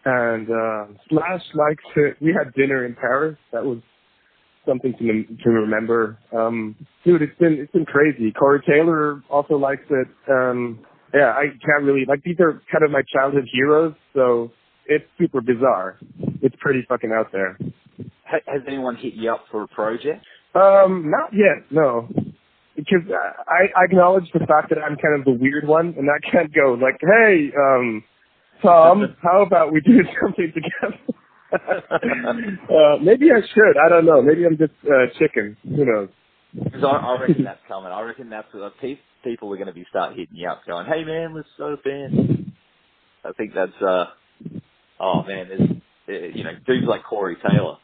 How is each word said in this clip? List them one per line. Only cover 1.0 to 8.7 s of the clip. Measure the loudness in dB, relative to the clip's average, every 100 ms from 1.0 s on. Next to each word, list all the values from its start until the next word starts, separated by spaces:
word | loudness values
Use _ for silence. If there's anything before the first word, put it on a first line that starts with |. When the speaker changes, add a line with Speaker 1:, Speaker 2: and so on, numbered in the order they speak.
| _
Speaker 1:
Slash | -4 -2 -8 -8
likes | -2 -2 -2 -6 -2
it. | -2 0
We | -2
had | -2 -4
dinner | -2 -2 -2 -6
in |
Paris. | -6 -4 -2 -4 -8 _
That | -8
was | -6 -8 _ _ _ _ _ _ _ _ -4
something | -2 -4 -4
to |
mem-, | -2 -2 -4 -4
to | 0
remember. | 2 0 -2 -2 -2 -2 -8 _
Um, | -4 -2 -4 -8 -12 -20 _
dude, | 2 2
it's | 0 0
been, | 0
it's | 0 -2
been | -4 0
crazy. | 2 2 0 -4
Corey | 2 2 2
Taylor | 2